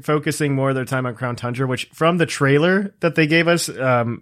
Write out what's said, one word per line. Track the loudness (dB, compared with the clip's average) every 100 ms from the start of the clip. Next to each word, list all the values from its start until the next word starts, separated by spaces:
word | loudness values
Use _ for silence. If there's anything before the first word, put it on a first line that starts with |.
focusing | -2 -2 0 -2 -2
more | 0 0
of | -2
their | -2
time | -4 -4
on | -6
Crown | -8 -6
Tundra, | -6 -4 -4
which | -4 -8
from | 0 0 2
the | 0
trailer | 0 2 4 4 2 -2 -4
that | -2 2
they | 2
gave | 4 4
us, | 0 0
um, | -4 0 2 0 -6